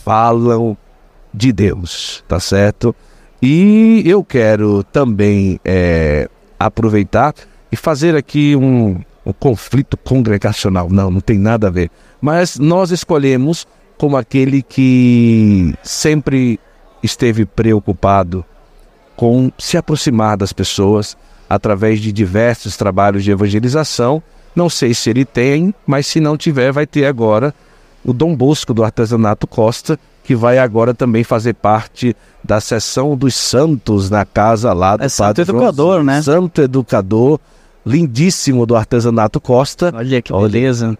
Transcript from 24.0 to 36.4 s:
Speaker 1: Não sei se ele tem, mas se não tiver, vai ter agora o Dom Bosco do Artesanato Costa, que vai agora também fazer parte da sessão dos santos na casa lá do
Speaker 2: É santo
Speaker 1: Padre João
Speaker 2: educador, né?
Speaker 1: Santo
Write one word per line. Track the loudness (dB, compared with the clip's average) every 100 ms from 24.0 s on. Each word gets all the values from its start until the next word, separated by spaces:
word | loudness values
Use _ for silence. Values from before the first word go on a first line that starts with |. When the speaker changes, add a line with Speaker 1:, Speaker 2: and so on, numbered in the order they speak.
| -2 -2 -6 -20 -8 -2
Speaker 1:
Não | -2
sei | 0 -2
se | -2 -2
ele | -2 -2
tem, | -2 0 0 -2 -4 -4
mas | -4 -2
se | -2
não | 0 -2
tiver, | -2 0 0
vai | 0 -2
ter | 0 -2
agora | 0 0 0 0 -6 _ _ _ _ -4
o |
Dom | -2 -2 0
Bosco | 0 0 -2
do | -2
Artesanato | 0 -2 -2 0 0 -2 -4
Costa, | -2 -2 -2 -6 -6 _ _
que | -4 0
vai | 2 2
agora | 2 0 0
também | 0 0 0
fazer | 0 -2 -2 -2
parte | 0 0 -2 -6 -4 -4 _ _
da | -4 -4
sessão | -2 -4 -4 -4 -2 0
dos | -2
santos | -2 -2 0 0 0 0 -2 0
na | -2
casa | -2 0 0 2 0
lá | 0 0 0
do |
Speaker 2:
É | -2
santo | -2 0
Speaker 1:
Padre | 0 0
João | 0
Speaker 2:
educador, | 0 2 0 2
né? | 0 0
Speaker 1:
Santo | 0 0